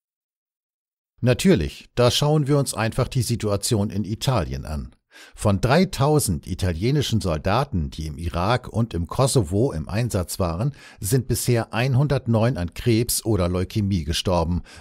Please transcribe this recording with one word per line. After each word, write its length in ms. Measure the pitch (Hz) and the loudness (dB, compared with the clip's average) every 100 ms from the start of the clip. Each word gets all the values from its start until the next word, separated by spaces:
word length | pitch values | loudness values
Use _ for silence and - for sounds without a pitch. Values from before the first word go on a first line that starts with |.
| _ _ _ _ _ _ _ _ _ _ _ _ | _ _ _ _ _ _ _ _ _ _ _ _
Natürlich, 680 | 117 123 190 139 71 - - - | 2 4 4 4 2 -6 -6 2
da 160 | 123 | 2
schauen 340 | - 147 156 135 | 4 2 2 2
wir 120 | 143 | 0
uns 160 | 131 | 0
einfach 340 | - 113 131 123 | -2 -2 -2 -2
die 140 | 127 | -2
Situation 680 | 107 113 104 101 - 107 104 | -2 -2 0 -2 0 0 0
in 140 | 101 | -4
Italien 600 | 95 113 - 120 65 67 - | -4 -4 -2 0 -2 -6 -6
an. 280 | 73 60 - _ - - - | -8 -8 -16 _ -20 -20 -4
Von 260 | 110 98 | 0 2
dreitausend 840 | 117 156 190 - 139 151 - 76 - | 4 4 2 2 2 2 2 -2 -4
italienischen 760 | 90 92 82 113 151 120 110 | -4 -2 0 0 0 0 0
Soldaten, 680 | 95 78 92 113 139 87 69 | 0 -2 0 0 0 -2 -4
die 160 | - 78 | -6 -10
im 100 | 71 | -8
Irak 500 | 85 85 95 123 - | -6 -2 0 -2 -2
und 260 | 107 120 | -4 -2
im 140 | 85 87 | -4 -4
Kosovo 640 | - 135 131 80 98 131 | 0 2 2 2 0 0
im 160 | 78 73 | -2 -4
Einsatz 500 | 107 120 98 85 - | -4 -2 -2 -2 -2
waren, 360 | 90 85 139 - - - | -2 -2 -4 -4 -14 -10
sind 300 | 98 131 - | 0 0 0
bisher 440 | 117 - 117 110 | -2 0 0 0
einhundertneun 840 | 107 131 123 147 139 117 113 117 139 | -2 2 2 2 0 2 2 2 0
an 160 | 87 | -4
Krebs 500 | - 120 110 120 - | -2 2 2 2 -2
oder 240 | 110 104 87 | 0 2 2
Leukämie 560 | 92 92 110 98 95 | 0 -2 -2 0 0
gestorben, 600 | 73 82 101 87 82 87 - - | -2 -2 0 0 2 -2 -4 -12